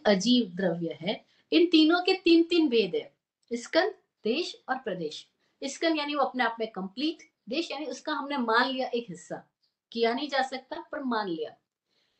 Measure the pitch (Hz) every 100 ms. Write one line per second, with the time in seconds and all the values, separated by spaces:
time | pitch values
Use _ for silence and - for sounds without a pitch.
0 | - 202 220 247 202 175 190 170 165 151
1 | 175 254 - _ _ 320 349 330 311 349
2 | 359 381 349 330 330 349 311 233 190 160
3 | - _ _ _ _ 240 - 320 403 -
4 | _ _ 214 277 349 - - 254 220 180
5 | 156 - - _ _ _ 269 - 330 311
6 | 294 294 269 254 233 226 220 - 190 -
7 | 302 330 - _ - 277 330 277 294 262
8 | - 294 277 277 233 226 262 262 254 240
9 | 233 165 - 170 - _ _ _ _ 226
10 | 226 254 294 269 262 254 - 311 - 285
11 | 269 226 202 160 151 - _ _ _ _
12 | _ _